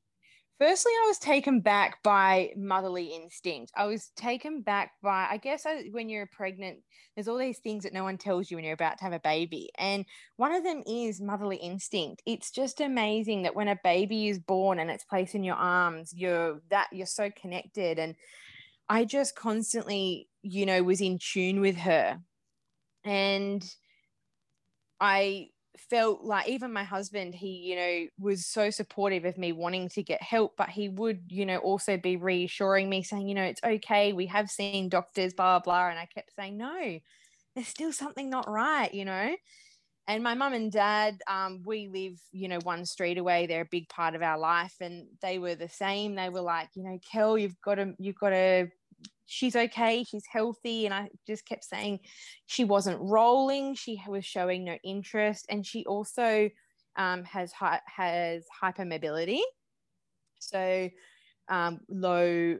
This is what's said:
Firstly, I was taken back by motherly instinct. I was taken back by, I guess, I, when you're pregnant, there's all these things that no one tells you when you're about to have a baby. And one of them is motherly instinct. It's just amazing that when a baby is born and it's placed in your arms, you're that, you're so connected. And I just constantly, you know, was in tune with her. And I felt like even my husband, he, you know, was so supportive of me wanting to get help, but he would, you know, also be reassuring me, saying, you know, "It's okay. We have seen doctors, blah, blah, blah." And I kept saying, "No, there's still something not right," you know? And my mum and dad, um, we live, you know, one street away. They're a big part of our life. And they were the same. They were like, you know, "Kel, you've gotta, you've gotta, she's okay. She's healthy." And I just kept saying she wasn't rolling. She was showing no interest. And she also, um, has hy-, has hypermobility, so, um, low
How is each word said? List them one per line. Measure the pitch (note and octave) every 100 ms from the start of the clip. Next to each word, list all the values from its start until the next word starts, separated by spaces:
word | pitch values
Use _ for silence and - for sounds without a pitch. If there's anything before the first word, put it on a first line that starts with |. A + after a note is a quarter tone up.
| _ _ _ _ _ -
Firstly, | D4 F#4 A#4+
I | A4+ A4
was | G4
taken | D4+ C#4 C#4 B3
back | G#3 G3+ F#3+ -
by | G#3 G3+ F#3+ F#3+ F3+ G3+
motherly | G3 F#3+ F#3+ F3+ E3+
instinct. | E3 E3 - F3+ C#3+ A#2 -
I | G#3
was | A3 - -
taken | A#3 B3 D4+ D#4
back | G#3 G3+ F3 _
by, | G3+ F#3+ F#3
I | G#3
guess, | C4+ - -
I, | D#4 G#3+
when | A3+ A3+
you're | G#3+ G3
pregnant, | - F#3+ F#3+ F#3+ - _ _ _ -
there's | G#3
all | B3
these | C4 A3+
things | A3+ G#3+
that | F#3+
no | F#3+
one | F#3+ F#3+
tells | G3+ F3+ G3
you | E3+
when | D#3+
you're |
about | D#3 D#3+ -
to |
have | F#3
a | E3+
baby. | D#3 D#3 E3+ D#3 - -
And | F#3+ G3+ F#3+ - - -
one | C4+
of | F4
them | E4+ D4+ -
is | A#3 A#3 F#3
motherly | G3+ G3+ G3+ F#3+
instinct. | F3 F#3+ - G3+ D3+ - -
It's | A3+ -
just | - C4+ -
amazing | C#4+ B3 G#3+ A3 G#3+ G3+
that | F3+ G3+
when | G#3
a | G3
baby | F3+ F3 G3 A3 G#3+
is | F#3+
born | E3 F#3+ F#3+ F3
and | D#3+
it's | - -
placed | F#3+ F#3 G#3
in |
your | F#3 -
arms, | F3 F3+ F3 D#3+ D#3+
you're | F3 F#3 E3+ E3+ D3+ E3
that, | G3 -
you're | F#3 F#3
so | - G3+
connected. | - F#3 F3+ - - F3 D#3+
And | D#3+ D#3+ - - - - - _ -
I | A3 A#3
just | C#4 C4+ -
constantly, | A3+ A3 A3 A#3 - G3+ F#3+ E3+ - _
you | G3+ F#3+ G3
know, | F#3
was | F3+ F#3
in | F#3+ F3+
tune | - G3 F#3 G3
with | G3 F3
her. | F3+ D#3+ F#2+ D3+ - _ _ _ _ _ _ _
And | G#3 G3 G3 G3 G3+ G3+ F#3 - _ _ _ _ _ _ _ _ _ _ _ -
I | G3+ G3 G3 G3 - _ _ -
felt | - A#3+ A3+ G3+
like | A3 G3 -
even | B3+ B3
my | G#3+
husband, | G3 G3 G3 G#3 F3+ F3
he, | G3 F3+
you | F3+ F3+
know, | F3+ F3 E3+ -
was | G3 G3 -
so | A3 G#3
supportive | G#3+ G3+ - G3+ F#3 F3
of | F#3
me | F3
wanting | E3 E3+ F#3 F3+
to | -
get | F3 D#3+
help, | - A3+ G#3 -
but | F#3
he | F#3 G3+
would, | F#3+ A3+ F#3+ F3
you | F#3 F#3+
know, | F#3
also | - G3 - F#3
be | F3+ F3+
reassuring | F#3 F3+ F3+ - G3 F#3+ F#3+
me, | F#3+
saying, | F3+ G3+ G3
you | G3+
know, |
"It's | F#3 -
okay. | A#3 A3 - G#3 G#3
We | F#3 F#3
have | G3+ G3+
seen | - G3+ G3 F#3
doctors, | F3+ - - F#3 F3+
blah, | F#3 F3+
blah, | F3+ F3
blah." | F3+
And | E3
I | F3
kept | - -
saying, | - G3 G#3
"No, | B3 F4+ C4+ D#3+ - _ _ _ _
there's | C4 A#3
still | - D#4+
something | C#4 C#4+ C#4 C4+
not | C4 -
right," | G#3+ C4+ D4+ G#3+
you | G3 F#3+
know? | F#3+ A3 F#4 _ - - _ _ _ -
And | A3
my | A#3+
mum | A#3+ C#4
and | A#3+ A3
dad, | G#3 G3+ G#3+ G#3+ G3 -
um, | F#3+ F#3+ F#3
we | F#3 A3 G3+
live, | F#3+ F#3+ F3 -
you | F#3+ F#3+
know, | F3
one | F3 E3+ F3
street | - F3 F3
away. | F3+ F3 F3
They're | E3
a | E3
big | F3 D#3+
part | - E3 D#3+
of |
our | E3 D#3
life. | D#3+ E3+ F3+ -
And | F3 F3 - -
they | F#3 F#3
were | F3
the | E3+ E3+
same. | - G3 G3+ G#3 F#3+
They | F#3
were | F3+
like, | F3 E3 D#3+
you | F#3+
know, | F#3 F#3 -
"Kel, | A3 G#3+ A3
you've | G3+ F3+
gotta, | G3+ G3+ G3 F3+
you've | F#3+ F#3+
gotta, | G3+ F#3+ F#3 F#3 F3 - _ - - _ -
she's | - B3+ A#3+
okay. | A#3 A#3 A3+ A#3 B3
She's | G#3+ -
healthy." | A3+ A#3 A3+ A#3 A3+ G#3
And |
I | G3 G#3 - -
just | G#3+ -
kept | A3 -
saying | G#3+ G#3 G3 - - - - -
she | -
wasn't | A3 G3+ G3 E3+
rolling. | F#3+ A3 A#3 C4 C4+ C#4 C#4 C#4
She | - G#3+ G3+
was | G3
showing | F#3+ G3+ F3+ F#3
no | F3+ E3+
interest. | F#3+ G3 F#3 A3 G#3+ G3+ -
And | G#3 F#3+
she | A3+
also, | - G3+ G#3 - A#3 G#3+ G#3 - _ _ _ -
um, | F#3 F3+ F3
has | G3 F3
hy-, | - F#3 E3+ -
has | - F3+ F3 E3+ E3+ E3 -
hypermobility, | F#3 F3+ F3+ D#3+ D#3 D#3 E3+ C4 B4+ - _ _ _ _ _ _ _ _
so, | - G3 F#3 F#3 F#3 F3+ - _ _ _ -
um, | F3+ E3+ E3 -
low | F#3+ F#3 F3 F3 E3+ E3+